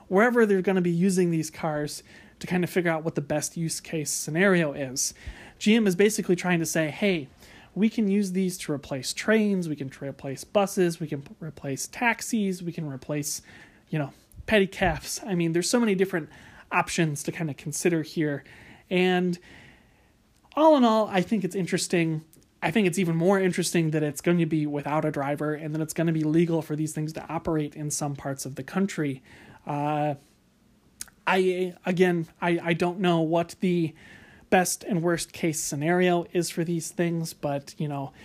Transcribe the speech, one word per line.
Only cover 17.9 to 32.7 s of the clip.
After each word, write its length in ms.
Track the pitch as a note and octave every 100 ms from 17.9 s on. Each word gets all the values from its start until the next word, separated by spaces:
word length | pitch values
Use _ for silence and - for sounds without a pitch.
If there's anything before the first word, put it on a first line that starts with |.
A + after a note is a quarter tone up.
| E3
here. 420 | D#3 - D3+ C#3 - - - - -
And 500 | F3+ F#3 F3+ F3+ F3 - - - - _ _ _ _ _ _ _
all 220 | - D#4 D4+
in 80 |
all, 240 | A#3+ A3 G#3
I 140 | G3
think 240 | F3 A3 F3+
it's 100 | G3
interesting. 720 | E3+ F3+ - F3+ E3 D#3 - _ _ _
I 100 | E3+
think 160 | A3+ F#3+
it's 120 | D#3+
even 160 | F3 E3
more 240 | E3+ G3
interesting 520 | F#3+ F3+ E3+ F3 D#3+
that 120 | D#3
it's 160 | D3+ C#3+
going 200 | - F3
to 60 | D#3+
be 220 | D#3+ D3
without 380 | C#3+ C#3+ D#3 D3+
a 60 |
driver 420 | D3+ C#3 D3 D3+
and 200 | D3+ D#3
that 80 | D#3
it's 120 | D3+
gonna 180 | - E3
be 140 | D#3+ D#3
legal 360 | D#3+ E3+ E3
for 140 | D3+ D3+
these 160 | D#3
things 220 | D#3 D#3
to 120 | D#3 -
operate 440 | D#3 E3 D#3 D3
in 160 | D#3 D3+
some 280 | - D3 C#3
parts 280 | C#3+ C#3 C3+
of 100 | C3
the 80 |
country. 600 | - F#3 G3 - D3 B2+ - - - - -
Uh, 500 | C#3+ D3 D3+ D3+ C#3 _ _ _ _ _ _ _ - - - -
I, 480 | F#3+ F#3 F3+ F#3 F3 -
again, 420 | F3 F#3 F3 E3 -
I, 180 | F3 E3+
I 120 | E3